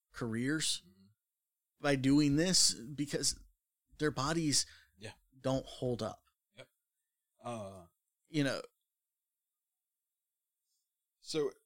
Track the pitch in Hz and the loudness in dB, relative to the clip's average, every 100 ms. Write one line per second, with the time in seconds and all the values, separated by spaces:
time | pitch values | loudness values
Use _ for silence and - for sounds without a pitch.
0 | _ - 120 113 131 156 - - - - | _ -8 -4 -2 -2 0 -2 -4 -8 -20
1 | - _ _ _ _ _ _ _ 143 139 | -20 _ _ _ _ _ _ _ 0 2
2 | 135 147 147 143 185 175 - - 117 143 | 6 6 6 4 4 4 4 2 -6 -6
3 | 143 - - - - _ _ _ _ - | -6 -2 -2 -4 -10 _ _ _ _ -4
4 | 151 127 139 165 151 123 - - _ - | -2 0 0 0 2 0 0 -8 _ -18
5 | 104 - _ 131 131 135 - - 127 120 | -18 -18 _ -6 -2 -2 -4 -6 -4 -4
6 | 110 - _ _ _ - - _ _ _ | -6 -8 _ _ _ -20 -20 _ _ _
7 | _ _ _ _ 120 117 98 95 85 _ | _ _ _ _ -10 -10 -10 -14 -20 _
8 | _ _ _ 156 135 98 - _ _ _ | _ _ _ -2 0 -2 -6 _ _ _
9 | _ _ _ _ _ _ _ _ _ _ | _ _ _ _ _ _ _ _ _ _
10 | _ _ _ _ _ _ _ _ _ _ | _ _ _ _ _ _ _ _ _ _
11 | _ _ - 156 101 - | _ _ -6 -2 -2 -4